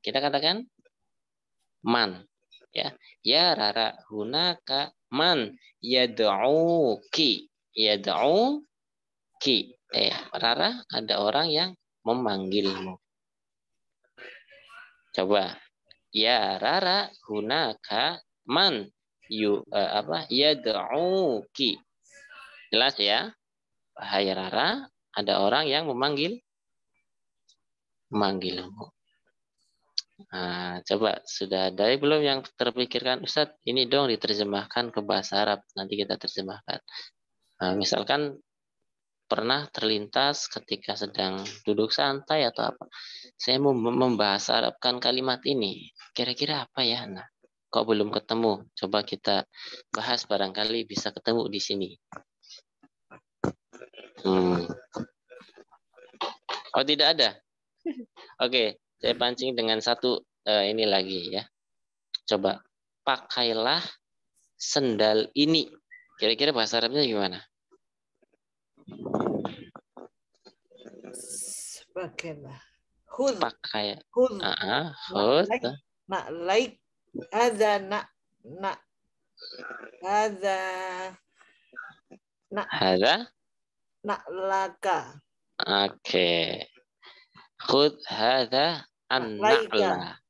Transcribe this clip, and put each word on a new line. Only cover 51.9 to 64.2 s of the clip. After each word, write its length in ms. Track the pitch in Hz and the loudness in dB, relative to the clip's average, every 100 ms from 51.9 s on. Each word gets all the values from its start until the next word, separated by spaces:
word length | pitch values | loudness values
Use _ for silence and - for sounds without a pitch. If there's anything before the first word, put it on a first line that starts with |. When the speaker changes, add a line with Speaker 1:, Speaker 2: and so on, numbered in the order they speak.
| - _ - _ _ - - _ _ _ _ _ - _ _ - - _ - - - - - | -10 _ -20 _ _ -20 -20 _ _ _ _ _ -20 _ _ -4 -4 _ -20 -20 -20 -20 -4
Speaker 1:
Hmm. 480 | 95 95 90 90 85 - - - - _ _ - - - - _ _ _ - - - - - - - - | 2 4 4 2 -2 -10 -12 -12 -12 _ _ -20 -20 -20 -20 _ _ _ -20 -10 -10 -10 -10 -10 -2 0
Oh, 80 | |
tidak 320 | 135 147 151 165 | 2 4 4 4
ada? 140 | 113 - _ _ _ _ 339 262 226 - - - | 2 0 _ _ _ _ -10 -10 -14 -18 -20 -4
Oke, 460 | 123 127 110 98 _ _ | 0 2 0 -2 _ _
saya 140 | 117 120 | -2 0
pancing 380 | 120 123 127 | 0 0 -4
dengan 240 | 120 113 110 | -2 0 0
satu, 400 | 120 120 127 113 _ _ | 0 0 0 0 _ _
eh, 300 | - 107 101 | 0 2 2
ini 100 | 110 | 2
lagi 480 | 110 98 95 92 87 | 2 2 0 -6 -6
ya. 140 | 95 104 _ _ _ _ _ _ - - | -8 -8 _ _ _ _ _ _ -14 -2
Coba, 320 | 104 98 - _ _ _ _ | 0 2 -2 _ _ _ _
"Pakailah 800 | - 131 - 127 120 110 117 165 - - _ _ | -2 -2 -2 -2 0 2 0 0 -4 -14 _ _